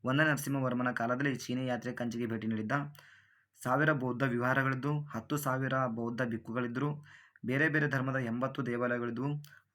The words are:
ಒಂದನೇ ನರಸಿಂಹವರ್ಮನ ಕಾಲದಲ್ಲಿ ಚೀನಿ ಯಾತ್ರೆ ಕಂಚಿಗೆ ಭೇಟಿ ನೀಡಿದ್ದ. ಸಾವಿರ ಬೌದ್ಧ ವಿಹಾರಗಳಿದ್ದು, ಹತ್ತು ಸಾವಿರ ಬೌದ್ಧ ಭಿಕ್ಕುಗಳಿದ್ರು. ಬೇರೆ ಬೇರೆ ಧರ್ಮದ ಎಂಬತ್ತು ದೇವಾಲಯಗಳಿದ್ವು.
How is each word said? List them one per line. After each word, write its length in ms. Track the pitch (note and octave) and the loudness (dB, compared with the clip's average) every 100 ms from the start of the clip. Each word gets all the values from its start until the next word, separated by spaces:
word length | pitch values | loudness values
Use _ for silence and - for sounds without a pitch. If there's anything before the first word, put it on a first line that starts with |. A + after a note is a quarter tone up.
ಒಂದನೇ 240 | B2 C#3 D#3 | 0 2 4
ನರಸಿಂಹವರ್ಮನ 640 | C#3+ C3+ C#3 C3 B2 B2 | 2 0 0 0 0 0
ಕಾಲದಲ್ಲಿ 440 | A#2 A#2 B2 C#3+ B2 | 0 0 0 0 -2
ಚೀನಿ 300 | - B2+ B2+ | -4 -2 -2
ಯಾತ್ರೆ 260 | A#2 B2 | -2 -4
ಕಂಚಿಗೆ 340 | A#2+ A#2+ A2+ A#2 | -4 -4 -2 -2
ಭೇಟಿ 200 | A2+ A2 | -2 -2
ನೀಡಿದ್ದ. 260 | A2 G#2+ C#3+ D3 - - - _ _ _ - | -2 0 -2 -2 -10 -20 -20 _ _ _ -8
ಸಾವಿರ 300 | B2+ C3+ C3+ | 0 4 4
ಬೌದ್ಧ 300 | C#3+ B2+ B2 | 4 0 0
ವಿಹಾರಗಳಿದ್ದು, 800 | C3 A#2+ B2 C3 C3+ C3 C#3+ D3+ | 0 2 2 4 2 0 0 -2
ಹತ್ತು 360 | D3 A2+ - D3 | -2 -6 -2 -2
ಸಾವಿರ 500 | C3+ C3 C3 C3 B2+ | 0 0 0 2 0
ಬೌದ್ಧ 360 | A2+ A#2 A#2+ | 0 -4 -2
ಭಿಕ್ಕುಗಳಿದ್ರು. 840 | B2 A2+ - A#2 A#2 A#2+ D3 D3 - - - - A2 | -2 -2 -4 -4 -2 0 -2 -4 -10 -20 -20 -8 -2
ಬೇರೆ 220 | C3+ D#3 | 2 4
ಬೇರೆ 200 | D3+ D3 | 4 2
ಧರ್ಮದ 300 | C3 C3 C3 | 2 0 0
ಎಂಬತ್ತು 480 | A#2+ A#2 C3 C3+ A#2+ | 0 0 -2 -2 -2
ದೇವಾಲಯಗಳಿದ್ವು. 760 | A#2+ B2 A#2+ A#2+ A#2 C#3 D3 - - _ | 0 0 0 -2 -2 -2 -4 -8 -20 _